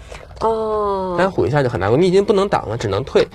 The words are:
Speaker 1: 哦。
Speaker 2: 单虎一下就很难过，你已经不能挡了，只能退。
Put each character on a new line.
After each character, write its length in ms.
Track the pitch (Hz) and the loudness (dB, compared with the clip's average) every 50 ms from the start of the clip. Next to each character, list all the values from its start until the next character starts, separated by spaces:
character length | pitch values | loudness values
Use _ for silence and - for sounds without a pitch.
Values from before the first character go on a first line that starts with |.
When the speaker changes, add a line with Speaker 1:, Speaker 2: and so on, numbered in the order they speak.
| - - - - - - - - | -18 -18 -18 -18 -18 -16 -8 -4
Speaker 1:
哦。 720 | - 220 226 220 220 220 214 214 208 202 196 190 190 185 175 | -2 -2 0 -2 -2 -2 -2 -2 -2 -2 -2 -4 -4 -2 0
Speaker 2:
单 120 | 170 180 190 | 0 0 0
虎 160 | 185 - - | 0 0 0
一 40 | 107 | 2
下 140 | 143 147 135 | 2 2 0
就 60 | 120 | 0
很 100 | 113 90 | 0 0
难 100 | 90 101 | 0 2
过， 80 | 117 | 4
你 100 | 147 185 | 4 4
已 40 | 185 | 4
经 120 | 175 196 202 | 4 4 4
不 80 | 202 | 4
能 160 | - 190 196 | 2 2 2
挡 200 | 202 - - - - | 0 0 -2 -2 -4
了， 80 | 107 | -6
只 100 | 123 - | -4 -2
能 160 | 101 95 101 135 | -2 -2 -2 -2
退。 240 | - - 202 160 - | 0 2 0 0 0